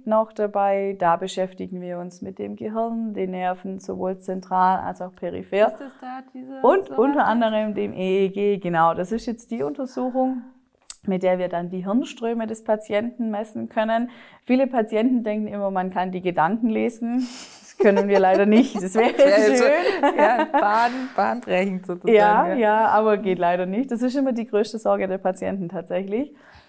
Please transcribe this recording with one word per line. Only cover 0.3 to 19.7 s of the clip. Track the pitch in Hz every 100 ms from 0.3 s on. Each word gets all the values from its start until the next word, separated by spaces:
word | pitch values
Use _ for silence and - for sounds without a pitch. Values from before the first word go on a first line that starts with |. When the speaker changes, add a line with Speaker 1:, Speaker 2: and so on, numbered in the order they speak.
Speaker 1:
dabei. | - 208 202 196 196 196 196
Da | 170
beschäftigen | 170 190 185 185 185 185 180
wir | 180 175
uns | 180 180
mit | 196 190
dem | 202
Gehirn, | 208 214 226 233 226 220
den | 202 185
Nerven, | 185 180 185 190 190
sowohl | - 185 185 190
zentral | 190 185 185 185 185 190
als | - 185
auch | 185
peripher. | - 175 180 185 196 220
Speaker 2:
Ist | 220
das | 277 -
da | 254 262 262
diese | 254 262 269
Speaker 1:
Und | 262 381 392
unter | 262 277
Speaker 2:
Solartec? | 277 214
Speaker 1:
anderem | 233 220 214 214
dem | 202 208
E | - 185 190
E | 190
G, | 196 202 196
genau. | 175 165 165
Das | 165 180
ist | 226
jetzt | 247 233 -
die | 233
Untersuchung, | 285 285 262 254 254 262 262 254 - _ _ _ - - -
mit | 185
der | 185 185
wir | 180
dann | 175 175
die | 185
Hirnströme | 190 240 - - 233 233
des | 220 220
Patienten | - 214 214 208 240 240 220
messen | 208 220 226 226
können. | 226 220 226 247 - - -
Viele | - 254 262
Patienten | 254 220 214 254 247
denken | 214 214 208
immer, | 202 196
man | 190 185
kann | 185 185
die | 185
Gedanken | 180 175 165 226 226
lesen. | 214 226 233 233 247
Das | 247 - - - - -
können | 226 196 202
wir | 196
leider | 190 190
nicht. | 202 220 -
Das | 208 185
wäre | 220 240
Speaker 2:
<laughs> | -
Ja, | 277
also, | 302 214 254
Speaker 1:
schön. | 262